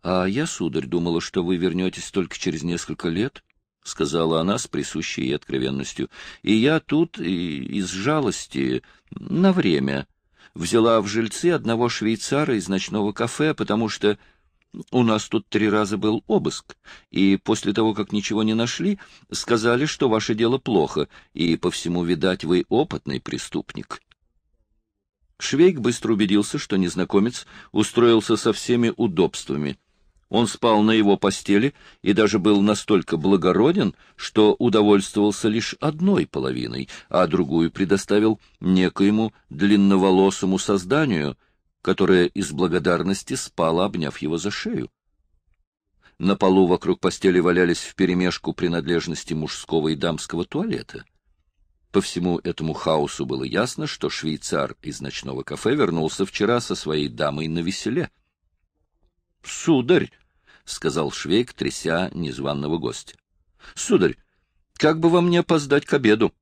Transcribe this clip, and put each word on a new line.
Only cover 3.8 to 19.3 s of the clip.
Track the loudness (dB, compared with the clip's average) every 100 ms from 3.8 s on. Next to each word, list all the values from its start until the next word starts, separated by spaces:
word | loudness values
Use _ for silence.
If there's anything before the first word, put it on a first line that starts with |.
| -16
сказала | -4 -2 0 2 2
она | 0 -2
с | -4
присущей | -8 -6 -6 -6 -6 -4
ей | -4
откровенностью. | -4 -4 -2 -4 -8 -8 -10 -10 -20 -8
«И | 0
я | 2 4 0
тут, | 0 -2 0 -4
и, | -4 -2 -4 -6
из | -6 -4 -4
жалости, | -4 -2 0 0 -4 -8 -4 -2 -2 _ _ _
на | -16 -4 2 4
время | 4 2 2 0 -4 -8 _ _ _ -20 -10
взяла | 0 4 4 4
в | 2
жильцы | -4 -4 -2 0
одного | 0 -2 0 0
швейцара | 0 -2 -2 -2 -2 0 -2
из | -2
ночного | -4 -2 -2 -2
кафе, | -2 -4 0 -2
потому | -2 -2 0 -2
что... | 0 0 0 _ _ _ _ _ -18 -2
у | 2
нас | 2 2 0
тут | -6 -2
три | 0 2
раза | 2 0 -2
был | -2 -2 0
обыск, | 0 0 -6 _ -20 -20 -20 _
и | 2 4 2
после | 2 -2 0
того, | 0 0
как | 0 -4
ничего | -4 -2 -2
не | 0 0
нашли, | -2 -2 -2 -4 -8 -20 _